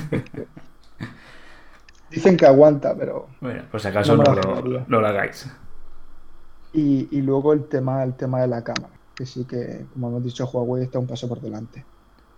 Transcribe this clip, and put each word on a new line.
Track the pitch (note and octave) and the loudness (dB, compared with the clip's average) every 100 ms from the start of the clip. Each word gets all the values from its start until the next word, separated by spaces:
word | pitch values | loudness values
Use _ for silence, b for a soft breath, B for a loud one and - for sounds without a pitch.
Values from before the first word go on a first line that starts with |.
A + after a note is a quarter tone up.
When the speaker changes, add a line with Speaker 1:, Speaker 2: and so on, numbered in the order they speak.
| - | 0
Speaker 1:
<laughs> | D3+ - - - - - - - - B B B B B B B B - - - | -6 -8 -12 -14 -16 -20 -20 -20 -14 B B B B B B B B -20 -20 -12
Dicen | D#3+ F#3+ E3+ | 2 4 8
que | D#3 | 8
aguanta, | C3+ D3+ C#3+ C#3 - | 10 8 8 0 -4
pero | C3 - - - | -6 -8 -12 -12
Speaker 2:
Bueno, | C3 G#2+ - | -10 -10 -8
por | A2 | -8
si | G2+ | -2
acaso | G#2 G2+ A2+ | 0 4 6
Speaker 1:
no | |
me | C#3+ | 6
Speaker 2:
no | G2 | 4
Speaker 1:
la | |
Speaker 2:
lo, | F#2+ G#2+ | 2 -2
Speaker 1:
jugaría. | B2+ B2+ B2+ | -4 -6 0
Speaker 2:
no | A2+ | 2
lo | G#2 | 2
hagáis. | G2+ G#2 - - - - - - - - - - - - - - | 0 -2 -6 -16 -16 -12 -10 -10 -10 -12 -14 -14 -16 -16 -18 -8
Speaker 1:
Y, | D#3+ C#3+ C3+ B2+ | -2 2 2 0
y | C#3+ | -2
luego | C3+ C3+ C#3+ | 0 2 2
el | D3+ - | 2 0
tema, | C#3 C3 C3+ | -4 -2 -2
el | C3 | -4
tema | B2+ C3 B2+ | -4 -4 0
de | B2+ | 0
la | A#2 | -2
cámara, | A2+ A#2+ - - _ - | -6 -8 -10 -20 _ -14
que | B2+ | -12
sí | B2+ B2 | -10 -8
que, | B2 A#2+ A#2 C3 | -8 -8 -10 -12
como | C3 A#2+ | -8 -6
hemos | A#2+ | -4
dicho, | B2 A#2+ B2 | -6 -6 -6
Huawei | B2+ A#2+ B2+ | -4 -2 -2
está | B2+ C3 | -4 -4
un | B2 | -6
paso | A#2+ A#2+ | -6 -8
por | A#2+ | -8
delante. | A2+ G#2+ A#2 - - _ _ _ _ | -10 -12 -14 -18 -20 _ _ _ _